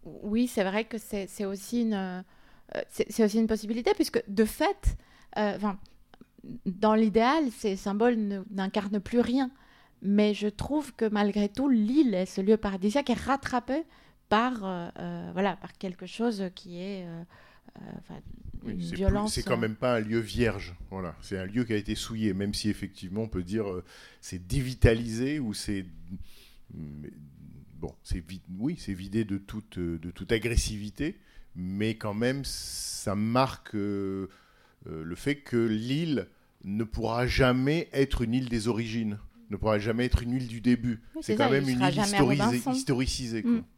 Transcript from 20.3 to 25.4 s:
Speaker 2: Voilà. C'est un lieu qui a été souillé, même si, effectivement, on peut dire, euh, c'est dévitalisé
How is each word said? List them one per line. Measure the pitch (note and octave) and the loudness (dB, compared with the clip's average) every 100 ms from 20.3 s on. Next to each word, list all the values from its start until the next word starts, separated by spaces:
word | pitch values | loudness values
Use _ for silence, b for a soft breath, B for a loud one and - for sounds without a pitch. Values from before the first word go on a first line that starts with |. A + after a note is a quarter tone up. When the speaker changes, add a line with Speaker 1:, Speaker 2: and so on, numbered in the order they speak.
| A#2 A#2+ G2 F2+ F2 - | 2 2 2 -8 -12 -10
Speaker 2:
Voilà. | F#2+ F2+ D#2 | -8 -8 -10
C'est | - F#2+ | -6 -6
un | F#2 | -2
lieu | G#2+ | -2
qui | A#2 | 0
a | G#2+ | 0
été | G#2 | 0
souillé, | G#2+ - A2+ A2 | -4 -4 0 2
même | F#2+ G2+ | 2 0
si, | G2+ G#2+ | 0 -2
effectivement, | G2 G2 - F#2 G2 | -2 -4 -8 -8 -4
on | A2 | -4
peut | F#2+ | -4
dire, | F2 G#2+ G2+ | -2 -2 -2
euh, | F2+ - B B B | -6 -10 B B B
c'est | - F#2 F2+ | -12 -10 -2
dévitalisé | C#3 B2+ B2+ B2 A2+ A#2+ A2+ C3 D3+ | 0 0 6 6 6 2 -2 0 0